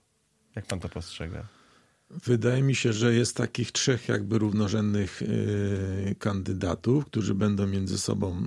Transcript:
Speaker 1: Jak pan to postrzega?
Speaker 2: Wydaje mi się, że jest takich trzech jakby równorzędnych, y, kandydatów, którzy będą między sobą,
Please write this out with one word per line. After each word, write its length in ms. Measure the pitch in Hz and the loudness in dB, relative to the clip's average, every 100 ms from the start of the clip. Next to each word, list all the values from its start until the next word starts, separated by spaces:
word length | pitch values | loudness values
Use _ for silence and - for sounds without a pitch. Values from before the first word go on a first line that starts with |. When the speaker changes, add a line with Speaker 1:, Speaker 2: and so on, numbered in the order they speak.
| _ _ _ _ _ - | _ _ _ _ _ -14
Speaker 1:
Jak 100 | - | -6
pan 140 | 92 | -6
to 100 | - | -6
postrzega? 540 | - 85 - 82 - - - _ _ _ _ _ - - | -10 -12 -10 -10 -10 -12 -18 _ _ _ _ _ -10 0
Speaker 2:
Wydaje 380 | 120 120 131 | 2 4 2
mi 120 | 135 123 | 2 2
się, 180 | 123 | 2
że 200 | 104 120 | 2 4
jest 240 | 117 120 - | 4 2 0
takich 340 | 120 - 120 | -4 -2 -4
trzech 360 | - - 123 - | 0 2 0 0
jakby 280 | 110 101 110 | -2 0 2
równorzędnych, 800 | 107 104 104 110 104 104 95 - | 2 2 2 2 2 0 -2 -4
y, 920 | 113 113 104 101 101 98 95 95 98 101 | -2 0 0 0 0 0 -2 -2 -2 -2
kandydatów, 840 | 110 98 92 95 92 82 113 139 143 | -2 -2 -2 -2 -2 0 2 2 0
którzy 300 | 107 92 98 | -2 0 2
będą 320 | 107 101 98 | 2 2 0
między 300 | 98 95 98 | 0 -2 -2
sobą, 460 | - 101 98 87 | -2 -2 -2 -2